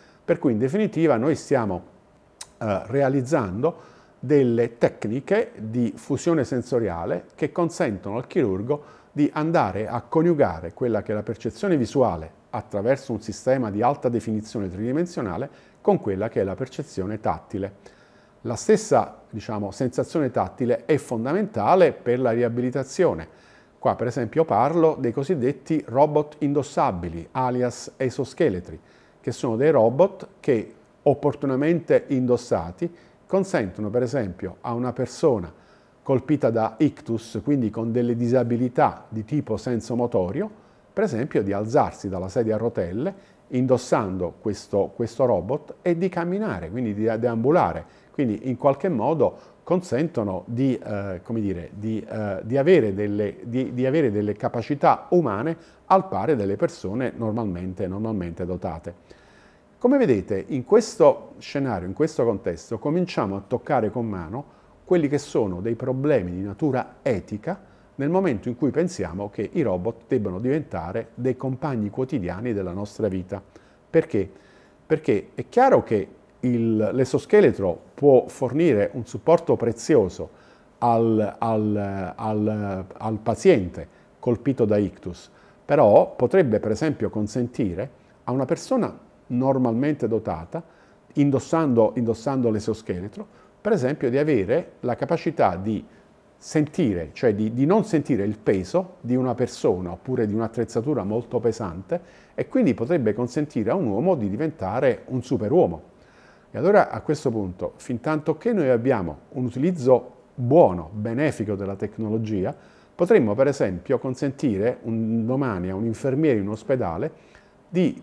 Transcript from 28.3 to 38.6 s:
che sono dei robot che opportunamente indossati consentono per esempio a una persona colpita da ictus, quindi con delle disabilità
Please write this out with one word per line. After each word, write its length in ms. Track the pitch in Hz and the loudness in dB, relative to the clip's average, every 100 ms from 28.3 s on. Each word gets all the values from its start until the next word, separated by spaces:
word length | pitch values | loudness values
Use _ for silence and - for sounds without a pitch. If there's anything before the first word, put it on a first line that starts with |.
| - 151 90 - 78 _ - _ _ | 0 0 0 -8 -16 _ -20 _ _
che 120 | - | -8
sono 240 | - 131 113 | -4 -2 2
dei 140 | 147 | 4
robot 580 | 143 113 135 196 - - - | 6 4 4 2 2 -18 -6
che 340 | - 117 - - _ _ | 0 0 0 -14 _ _
opportunamente 1040 | 147 131 147 - 139 131 151 170 - 127 - | 0 2 0 -2 -2 0 2 0 2 2 2
indossati 800 | 131 123 120 - 101 85 - 170 - - _ - | 0 2 0 2 -2 -2 -6 -8 -8 -20 _ -2
consentono 640 | 190 190 160 98 87 104 | -2 0 -2 -2 -4 -2
per 120 | 120 | 0
esempio 560 | 123 135 98 87 92 - | 0 -2 -4 -6 -10 -8
a 140 | 123 | -6
una 180 | 117 127 | -4 -4
persona 600 | 120 123 - 160 110 82 - _ _ _ _ | -4 -6 0 2 2 -4 -14 _ _ _ _
colpita 480 | - 127 - 143 120 | 0 0 2 0 2
da 240 | 110 110 - | 2 -2 0
ictus, 640 | 151 - - 113 - 110 | 0 0 -6 -6 -6 -6
quindi 280 | 143 143 107 | -2 0 0
con 200 | 113 117 | -2 -2
delle 240 | 120 120 | 0 0
disabilità 920 | 117 117 127 117 117 | 0 2 2 2 0